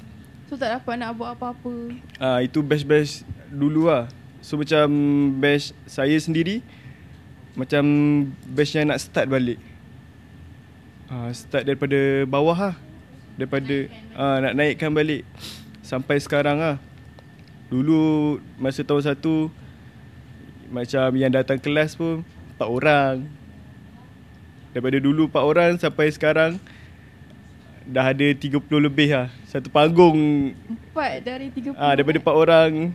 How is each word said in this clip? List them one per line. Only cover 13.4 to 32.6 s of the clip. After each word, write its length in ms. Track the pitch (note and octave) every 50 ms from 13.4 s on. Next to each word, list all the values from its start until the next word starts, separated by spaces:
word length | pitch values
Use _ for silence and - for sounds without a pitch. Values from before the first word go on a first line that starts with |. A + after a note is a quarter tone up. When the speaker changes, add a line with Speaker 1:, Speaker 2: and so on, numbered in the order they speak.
| C3 C3 C#3+ C3+ C3+ C3 C#3+ C#3 C3+ - - - - - -
Speaker 2:
ah, 240 | - C3+ C#3 C3+ C3 C3
nak 80 | B2+ G#2+
naikkan 400 | C#3 D3 D3+ A#2+ - D#3 D#3 D3+
balik. 320 | D#3 D3+ - D3+ A#2+ - - - - - - - - - - - -
Sampai 400 | - - C3 C3 C3 - D3 C#3+
sekarang 400 | C#3+ - D#3 C#3+ C#3+ D3 D3 D3
lah. 160 | E3 D#3+ C#3+ C3+ - - - - - - - - - - - - - - - - - - B2+
Dulu, 640 | B2+ C3+ D#3 D#3+ D#3 D#3 D#3 D#3 D3+ D3+ D3+ D3 G#2+ - - - -
masa 240 | C3 C3+ C#3 - C#3+
tahun 240 | - D3 C#3+ C#3+ D3+
satu, 400 | C#3 C3+ - D#3+ D#3+ D#3 D#3 D#3 - - - - - - - - - - - - - - - - - - - - - - - -
macam 480 | B2 B2 B2 A#2+ - C3+ C3 C3 B2+
yang 160 | C3 C3+ C3 B2+
datang 240 | C3 B2+ - C3+
kelas 400 | B2 - D3 D3 D3+ D#3 D3+ -
pun, 240 | - E3 E3 E3 D#3+ E3+ - - - - - -
empat 160 | - A#2+ A2
orang. 560 | A#2+ B2+ C#3 D#3 D3 C#3+ C#3 C3+ C3 C3 C#3 D3+ - - - - - - - - - - - - - - - - - - - - - - - - - - - -
Daripada 320 | - B2+ A#2+ C3 C3+ C#3
dulu 240 | C3+ C#3 D3 D#3 D#3
empat 160 | D3 - D3+
orang, 300 | C3 D3 D#3 E3+ E3+ E3+ F3 F3
sampai 320 | - D#3 - - D3+ D3+ D3
sekarang, 480 | - - D3+ D3+ D#3+ D#3+ D#3+ E3+ F#3+ - - - - - - - - - - - - - - - - - - - - - - - - -
dah 320 | C3 B2+ B2+ C3 C3 C3+
ada 120 | C3+ C#3+ C#3+
tiga 320 | C#3+ C3+ - C#3+ C3 D3 C3+
puluh 240 | - D3+ D3 D3
lebih 240 | D3+ C#3 C3+ D3 C#3+
lah. 160 | D3 C3 B2+ B2+ - - -
Satu 240 | - - C#3 C3
panggung. 480 | - - D3+ D3+ D#3+ E3+ E3+ F3+ E3+ D#3 D#3 D3+ D3+ D3 C#3+ C#3 C3 - - -
Speaker 1:
Empat 540 | - A3+ - - - - D#4 D4 A#3 - -
dari 320 | - A#3+ B3+ B3+ C4+ C4+
tiga 240 | B3 C4+ A#3 C#4 C#4
puluh. 80 | - C#3+
Speaker 2:
Ah, 100 | C#3+ C#3
daripada 240 | C3+ C#3 D3 D#3
empat 180 | D#3 - E3 D3
orang, 340 | D#3 D#3+ D#3+ E3 D#3+